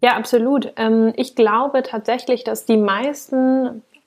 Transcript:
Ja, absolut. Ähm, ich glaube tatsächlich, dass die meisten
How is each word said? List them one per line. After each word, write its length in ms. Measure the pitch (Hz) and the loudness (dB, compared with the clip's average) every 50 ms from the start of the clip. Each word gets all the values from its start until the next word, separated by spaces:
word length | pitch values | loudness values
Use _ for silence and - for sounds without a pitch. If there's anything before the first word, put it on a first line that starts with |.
| - | 0
Ja, 140 | 247 247 | 0 0
absolut. 560 | - 220 - - 240 226 254 285 277 214 - - - | 0 0 0 0 2 2 2 0 0 -2 -4 -6 -4
Ähm, 340 | 226 220 226 226 226 226 226 | 0 2 2 4 2 2 0
ich 200 | - 262 254 - | -2 -4 -4 0
glaube 460 | - 226 208 208 226 262 285 277 262 262 | 2 2 2 2 0 0 0 0 -2 -2
tatsächlich, 640 | 262 - 214 214 - 233 247 - - 254 233 - | -2 -6 -6 -2 -2 -2 -2 -2 -2 -2 -2 -2
dass 200 | 226 220 220 - | -4 -6 -4 0
die 140 | - 226 220 | 2 2 2
meisten 1040 | 208 202 196 202 240 285 285 285 - - - 262 262 262 262 262 262 247 240 220 - _ _ _ _ | 2 2 0 -2 -2 -4 -6 -8 -8 -4 -2 0 2 2 2 2 0 -2 -6 -10 -16 _ _ _ _